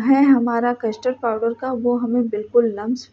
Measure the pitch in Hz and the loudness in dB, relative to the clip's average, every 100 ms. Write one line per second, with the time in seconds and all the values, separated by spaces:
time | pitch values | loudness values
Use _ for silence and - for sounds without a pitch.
0 | 233 269 277 254 233 233 240 240 220 214 | 2 4 6 4 2 0 -2 -2 -4 -4
1 | 254 254 240 220 233 233 262 247 240 240 | -4 -2 -4 -2 -4 -4 -6 -2 -2 0
2 | 240 240 226 214 214 240 233 202 214 247 | 0 -2 -2 -4 -2 2 2 -2 -6 -6
3 | - | -8